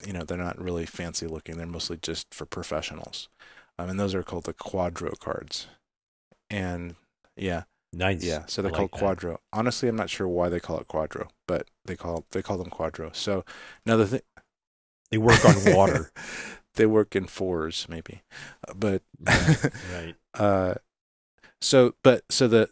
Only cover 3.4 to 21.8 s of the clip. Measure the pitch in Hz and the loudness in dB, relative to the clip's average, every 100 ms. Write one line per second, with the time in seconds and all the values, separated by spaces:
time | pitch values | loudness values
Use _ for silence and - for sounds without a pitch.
3.4 | - - _ - 87 95 101 92 - 87 | -20 -20 _ -10 -6 -2 -2 -2 -4 -8
4.4 | 85 - - 95 87 87 82 - - - | -8 -10 -8 -4 -4 -4 -8 -8 -8 -8
5.4 | - - - _ _ _ _ _ _ _ | -8 -12 -12 _ _ _ _ _ _ _
6.4 | _ 104 92 87 85 85 _ _ _ - | _ -6 -4 -6 -8 -14 _ _ _ -6
7.4 | 95 82 - _ _ 85 92 90 85 78 | -4 -4 -6 _ _ -2 0 0 -2 -4
8.4 | - - 92 80 98 - 101 90 87 - | -4 -4 -2 -2 -2 0 -2 0 -4 -10
9.4 | - 107 120 - 123 113 95 - 92 87 | -8 -2 -2 0 0 0 -4 -4 -2 2
10.4 | 87 87 - 82 - 78 78 - - _ | 0 0 -4 -6 -4 -4 -4 -6 -12 _
11.4 | - 85 - _ - 87 87 82 - 98 | -6 -4 -4 _ -12 -10 -6 -8 -6 -8
12.4 | - 95 87 - 82 - 80 - - 98 | -4 -6 -6 -6 -6 -6 -10 -8 -4 -4
13.4 | - - - - - 113 101 127 - - | -4 -14 -20 -10 2 4 4 2 -6 -18
14.4 | _ _ _ _ _ _ _ 110 113 110 | _ _ _ _ _ _ _ 2 8 8
15.4 | 113 101 98 92 95 - - - - - | 8 8 6 6 6 4 -4 -10 -14 -12
16.4 | - - _ - 110 110 104 98 92 - | -14 -16 _ 2 6 6 4 0 -4 -4
17.4 | 95 85 80 - - 82 - - _ - | -2 -2 -4 -6 -8 -12 -14 -18 _ -20
18.4 | - - - 92 104 95 - - - - | -18 -18 -18 -4 0 0 -4 -6 2 4
19.4 | - 143 147 - 92 90 82 - _ - | 4 4 2 -4 -10 -10 -12 -16 _ 0
20.4 | 104 95 92 - - _ _ _ _ _ | 2 4 2 -2 -10 _ _ _ _ _
21.4 | - _ - 131 | -20 _ 4 6